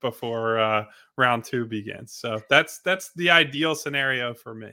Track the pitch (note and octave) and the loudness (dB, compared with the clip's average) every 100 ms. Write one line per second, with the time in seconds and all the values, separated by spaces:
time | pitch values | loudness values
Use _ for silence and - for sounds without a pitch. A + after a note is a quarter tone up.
0 | B2 - A#2+ A#2 A2+ A2+ A2 G#2+ G#2+ - | -8 -6 -6 -4 0 2 4 2 0 -12
1 | _ - B2 A#2 - B2+ A#2 A2 G#2 F#2+ | _ 0 2 2 -2 -4 -4 -6 -8 -12
2 | A2+ - A#2+ A2 - C#3+ E3 - F3+ F#3 | -14 -12 -6 -6 2 4 4 -2 -4 -4
3 | - E3+ F3 E3+ D3 C#3+ D#3+ D3+ D3 C#3+ | -6 -2 4 4 4 0 -2 -2 -4 -2
4 | C3+ B2+ A#2+ A#2 A#2+ A2 G#2+ | -2 -2 -4 -8 -14 -14 -16